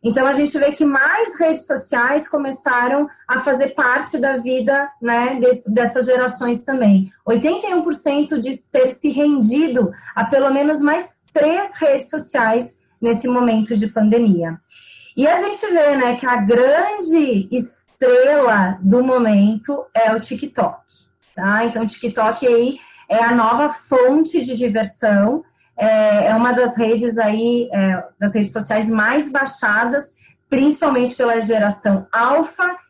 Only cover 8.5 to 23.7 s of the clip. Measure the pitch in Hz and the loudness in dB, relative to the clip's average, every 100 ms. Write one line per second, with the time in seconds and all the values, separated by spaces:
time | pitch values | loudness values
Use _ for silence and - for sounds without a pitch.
8.5 | 262 - 269 262 254 302 247 294 285 214 | -10 -4 0 0 0 -4 0 0 2 2
9.5 | 262 320 247 196 - - - 202 277 269 | 2 0 0 -2 -4 -12 -6 0 0 2
10.5 | 269 294 302 294 330 359 - _ 320 302 | 2 0 0 0 0 -6 -18 _ 0 0
11.5 | 349 392 - 302 269 262 311 302 - 226 | 0 -4 -2 0 0 -2 -10 -6 -2 0
12.5 | 226 240 _ _ _ 233 233 254 247 240 | 0 -4 _ _ _ -2 -2 0 0 2
13.5 | 220 214 220 214 - 214 233 226 175 165 | 0 0 -2 -2 0 2 4 4 2 -2
14.5 | 160 _ - - - - - 285 349 403 | -8 _ -20 -20 -20 -14 0 2 2 -2
15.5 | 415 427 339 294 277 247 240 254 247 202 | -6 -2 2 2 2 0 -2 -2 0 2
16.5 | 240 254 302 403 415 339 320 277 214 190 | 4 4 2 0 -4 0 2 2 0 -2
17.5 | 247 - - - - 254 247 269 294 254 | -6 -6 -14 -20 -2 2 4 4 4 2
18.5 | 208 185 190 190 240 262 254 226 202 202 | 2 0 0 2 2 2 2 2 4 2
19.5 | 220 - 285 - 220 226 220 220 262 285 | 0 -6 -8 -4 0 0 0 -4 -10 -10
20.5 | - 185 - _ - _ _ _ - 196 | -4 -4 -6 _ -20 _ _ _ -6 -2
21.5 | 208 233 220 220 - 233 202 220 226 254 | 0 -2 -2 -6 -6 -8 -2 -2 0 2
22.5 | 233 247 269 - - _ 214 233 240 220 | 2 2 -4 -14 -20 _ 0 2 2 2
23.5 | 240 294 | 2 -2